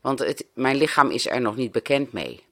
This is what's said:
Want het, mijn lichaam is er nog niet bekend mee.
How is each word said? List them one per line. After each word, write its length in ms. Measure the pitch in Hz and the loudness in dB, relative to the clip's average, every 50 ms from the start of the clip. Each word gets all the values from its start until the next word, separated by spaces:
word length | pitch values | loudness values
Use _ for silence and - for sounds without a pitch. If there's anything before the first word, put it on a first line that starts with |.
Want 180 | _ 131 135 127 | _ -2 -2 0
het, 260 | - 87 - - - _ _ | 0 -2 -2 -4 -8 _ _
mijn 220 | - 127 131 135 | -2 0 2 2
lichaam 340 | 139 135 151 - - 143 135 | 2 0 0 4 4 4 4
is 160 | - - - | 4 -2 -2
er 140 | - - 127 | 0 0 0
nog 160 | 123 110 104 | 0 0 0
niet 160 | 120 131 113 - | -2 -4 -2 -2
bekend 400 | 117 - - 143 139 143 135 - | -4 0 2 2 2 2 -2 -6
mee. 320 | 95 76 64 60 - _ _ | -8 -8 -8 -10 -14 _ _